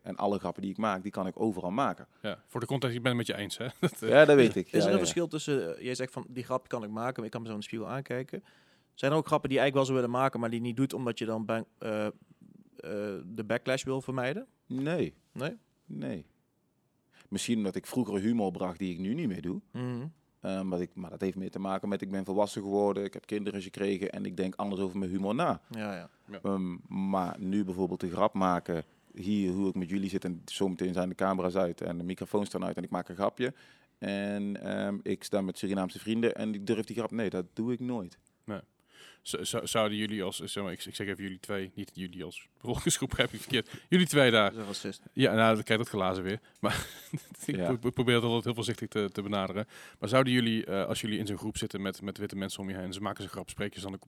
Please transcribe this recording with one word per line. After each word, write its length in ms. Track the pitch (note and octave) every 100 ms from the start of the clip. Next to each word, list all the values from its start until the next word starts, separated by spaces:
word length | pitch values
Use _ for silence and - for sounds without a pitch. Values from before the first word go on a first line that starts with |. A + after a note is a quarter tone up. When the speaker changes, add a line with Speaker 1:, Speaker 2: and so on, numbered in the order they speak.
Speaker 1:
en 120 | - F#2
alle 240 | G2+ G2+
grappen 220 | F2+ F2+
die 100 | G2
ik 60 | F#2+
maak, 240 | A2 F#2+
die 80 | G2
kan 160 | G2+ F#2+
ik 120 | -
overal 320 | A2 F2+ F2
maken. 360 | G#2+ B2+ E2+ - _
Speaker 2:
Ja, 180 | G#2+ F2+ _
voor 140 | A#2+
de 60 | A#2
context, 300 | C3+ B2+ A#2+
ik 60 |
ben 160 | B2 A#2+
het 100 | A2
met 100 | G#2
je 60 |
eens, 140 | G2+ -
hè? 100 | B2 -
<laughs> 40 |
Dat, 220 | F3+ -
eh, 80 | A2
Speaker 1:
Ja, 160 | C3 D3+
dat 100 | C#3+
weet 200 | A#2 F#2+
ik. 100 | F2+
Speaker 3:
Is 60 |
Speaker 1:
Ja, 60 | -
Speaker 3:
er 60 | G2
een 60 |
Speaker 1:
ja. 60 | G2
Speaker 3:
verschil 300 | F2 F3 E3
tussen, 500 | D#3 D3+ C#3 E2 -
eh, 60 |
jij 120 | B2 B2
zegt 160 | B2+
van, 120 | C#3+ -
"Die 140 | B2+
grap 240 | A#2 C3 -
kan 160 | B2
ik 60 | G#2
maken, 240 | A2 A#2+ B2+
maar 100 | G#2+
ik 60 |
kan 100 | A#2
me 60 | A2+
zo 60 |
in 60 | G#2+
de 60 | -
spiegel 240 | A2+ G#2+
aankijken." 540 | C3 C3+ B2+ C3 G3+ - _ _ _ _
Zijn 180 | - C#3
er 60 | D#3
ook 100 | -
grappen 220 | D3 C#3+
die 80 | C3
je 60 |
eigenlijk 100 | C#3
wel 240 | C#3 C3+ C3
zou 100 | A#2+
willen 140 | B2
maken, 160 | C3+ A#2
maar 100 | A#2
die 120 | A#2
niet 160 | A#2+ A#2
doet 160 | C3+
omdat 260 | A#2+ A#2+ A2+
je 60 | A2+
dan 200 | A2+ G#2+
bang, 200 | A2+ - _
eh, 280 | A2+ G#2+ G#2
eh, 60 | - _ - - - _ - D#2 G2+ G#2 F#2+ E2+
de 180 | A2+ G#2+
backlash 380 | A2+ - C3
wil 180 | C3 C3
vermijden? 440 | C3 C3 B2 F#3 C4 _ -
Speaker 1:
Nee. 460 | B2+ C#3+ E3+ E2+ - _
Speaker 3:
Nee? 260 | - C#3+ A3+ _ _ -
Speaker 1:
Nee. 400 | D3 C#3+ F#2+ - _ _ _ _ _ _ _ _ _ -
Misschien 280 | G2 - A2+
omdat 180 | G2 F#2
ik 100 | -
vroeger 340 | B2+ A2 G2+
humor 320 | G#2+ A#2 F#2+
bracht 280 | F2 F2+ E2+
die 120 | F#2
ik 60 | E2+
nu 140 | F#2+
niet 140 | C#3+ C#3
meer 140 | F2+
doe. 200 | - G3+ -
Speaker 3:
Mhm. 360 | A#2+ B2 A#2+ D3+ - _ _
Speaker 1:
Ehm, 260 | F#2+ F#2+ F#2+
wat 100 | F2+
ik, 80 | F2+
maar 160 | - F2
dat 120 | -
heeft 140 | F#2+ F#2+
meer 160 | F#2+
te 80 | F#2
maken 300 | G2 F#2+ G2+
met, 120 | G2+
ik 100 | G2
ben 140 | G2 F#2+
volwassen 360 | G2 G2+ -
geworden, 420 | G2 G2+ G2+ G2
ik 100 | G2
heb 120 | - -
kinderen 360 | G#2 G2+ G2
gekregen 480 | F#2 - G2+ F#2+ G2
en 140 | - G2+
ik 120 | F2+
denk 180 | F#2 -
anders 260 | G2+ F#2+
over 160 | F#2+ F#2+
mijn 140 | F#2
humor 240 | F#2+ G2 B2
na. 260 | E3+ - -
Speaker 3:
Ja, 260 | A2 G#2+ F#2
ja. 140 | E2+ _ -
Speaker 2:
Ja. 80 | G2+
Speaker 1:
Ehm, 320 | G2 G2 F#2 F2 - G2 G2
maar 260 | F#2+ F2 -
nu 240 | F#2+ G#2
bijvoorbeeld 360 | F#2+ F2+ F2+ F2+
de 100 | F#2
grap 220 | E2+ G#2+
maken, 500 | G2 F#2 F2 - E2 - _ _
hier 380 | - F#2+ G#2 F#2
hoe 180 | F#2 F#2+
ik 60 | F#2+
met 140 | E2+
jullie 200 | G2 F#2+
zit 160 | F#2+ F2+
en 160 | E2+ -
zometeen 480 | - F#2+ F2+ F#2
zijn 160 | F2+ F#2
de 60 | F2+
camera's 400 | F#2+ F#2 F2+ F#2
uit 260 | F2 E2
en 160 | E2+ F2
de 60 |
microfoons 440 | F2 F#2 F#2+ G#2 G2+
staan 180 | F2+ F#2
uit 120 | F2
en 60 |
ik 60 | F2
maak 200 | F2+ F2
een 60 | F2+
grapje. 380 | G2+ - B2 - - - _ -
En, 640 | G2 G2+ G2+ G2+ G2+ G2+
ehm, 340 | F#2+ G2+ G2+ G2+
ik 200 | G2 G2
sta 180 | - G#2
met 160 | F#2+ -
Surinaamse 420 | F#2+ G2 F#2+ -
vrienden 360 | A2 A2+ A#2 -
en 180 | A2
ik 140 | G#2 G2+
durf 180 | A2 A2
die 100 | A2+
grap, 160 | A2
nee, 180 | A2+ G2+
dat 160 | F#2 F2
doe 200 | - A2+
ik 60 | A#2+
nooit. 380 | B2 A#2+ F2 - _ _
Speaker 2:
Nee. 160 | - G2+ - _ _ - - -
Z-, 120 | - -
z-, 200 | F#2+ A#2
zouden 340 | - A#2 G#2+ G#2
jullie 260 | G#2+ G#2+
als, 140 | F#2 -
zeg 240 | G2 G2+
maar, 80 | G2
ik, 140 | E2 F#2+
ik 100 | -
zeg 120 | G2+
even 160 | F#2
jullie 160 | G2 F#2
twee, 320 | - G2+ F#2+ G2+
niet 160 | F#2+
jullie 300 | - F#2 F2+
als 240 | E2+ - -
<laughs> 120 | _
bevolkingsgroep, 560 | A#2 A#2+ E3+ - C#3 -
heb 140 | A#2+
ik 80 | G#2+
verkeerd. 320 | - A#2 - - -
Jullie 180 | F3+ F3
twee 240 | D3 C3
daar. 120 | A2+ G2+
Speaker 3:
Dat 40 |
is 60 | A2
een 60 | G2+
racist. 360 | G2+ G#2 - -
Speaker 2:
Ja, 200 | - B2+
nou, 200 | A2 A2+ G#2+
dan 80 |
krijg 160 | - A2
je 60 | A#2
dat 80 | G#2
glazen 220 | F#2 F#2
weer. 160 | F#2 G#2+ - -
Maar 280 | G2+ - - - -
<laughs> 340 | D#3+ - - -
ik 100 | G2
Speaker 1:
Ja. 100 | F2+
Speaker 2:
pro-, 120 | B2
pro-, 120 | A#2+
probeer 260 | B2+ A#2+ A#2+
het 80 |
altijd 200 | A#2 A#2
heel 100 | A#2+
voorzichtig 340 | A#2 A2+ A2 A2
te, 220 | A2 G2+
te 100 | -
benaderen. 460 | G2+ G#2 F#2+ F#2 - - - -
Maar 100 | G2+
zouden 240 | C3 C3
jullie, 320 | B2 A#2 A2 E2
eh, 220 | G2 F2
als 140 | A2
jullie 180 | A2+ G#2
in 60 | G2+
zo'n 120 | G2
groep 200 | G#2+ -
zitten 240 | A2 G2
met, 200 | G2 F#2
met 160 | G2+ F#2+
witte 180 | G2+ F#2+
mensen 240 | F#2+ -
om 80 | G2
je 60 | F#2+
heen 80 | F#2
en 80 |
ze 80 | F#2
maken 200 | G2+ F#2
zo'n 80 | F#2+
grap, 180 | F#2+ F2+
spreek 240 | - G2+
je 60 | F2+
ze 60 | G2
dan 100 |
ook 80 | F#2+